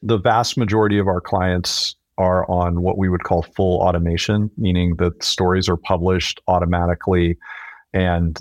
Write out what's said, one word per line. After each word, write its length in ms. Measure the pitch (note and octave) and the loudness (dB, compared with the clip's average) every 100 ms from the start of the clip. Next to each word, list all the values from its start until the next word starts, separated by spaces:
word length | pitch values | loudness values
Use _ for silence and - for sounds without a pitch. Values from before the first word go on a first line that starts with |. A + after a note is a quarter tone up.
The 160 | G#2 A2 | -2 0
vast 380 | A#2 A2+ A#2+ - | 2 2 0 -2
majority 420 | A2 A2 G#2+ G2+ | 0 2 2 2
of 80 | G2 | 2
our 140 | F2+ | 0
clients 760 | - F#2+ F#2 F2+ F2 - - - _ - | -2 0 0 0 -2 -4 -6 -8 _ -2
are 300 | F#2 F#2 - | 0 2 0
on 320 | F2+ F2 E2+ | 0 0 0
what 160 | F2+ F#2 | 0 0
we 100 | F#2+ | 0
would 140 | F2+ | 0
call 200 | - E2+ | 0 -2
full 380 | - - F#2+ F2+ | -2 -2 0 2
automation, 680 | F#2 F2 E2+ E2+ - G#2 G#2 - | 2 0 0 -2 0 -2 -2 -2
meaning 400 | G2 F2 F2 E2+ | 0 0 0 0
that 260 | F2+ - | -2 -2
stories 460 | - - F#2 F#2 F2+ | -6 -2 0 0 0
are 80 | F2 | -2
published 640 | - F2+ F2+ F#2 - - - | -2 0 2 0 -2 -6 -2
automatically 880 | F2+ E2+ F2 F2 F2 - F2+ F2 E2+ - - - - _ | 0 2 0 0 -2 0 2 2 -2 -8 -18 -18 -20 _
and 440 | F#2+ F2+ E2+ E2+ D#2 | -2 0 2 0 -2